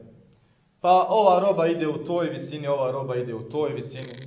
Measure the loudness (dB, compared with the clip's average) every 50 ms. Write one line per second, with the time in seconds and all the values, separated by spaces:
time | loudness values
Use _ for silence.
0 | -20 -20 -20 -20 -20 _ _ _ _ _ _ _ _ _ _ _ 2 4 6 6
1 | 6 4 2 4 6 6 6 6 4 2 2 2 2 0 0 0 -2 -2 -2 -4
2 | -4 -4 -2 -2 -2 -2 -4 -6 -8 -10 -10 -8 -4 -2 -2 0 0 -2 -2 -4
3 | -4 -4 -4 -4 -4 -4 -8 -10 -10 -6 -4 -2 -2 -2 -4 -6 -8 -10 -12 -12
4 | -12 -12 -14 -16 -16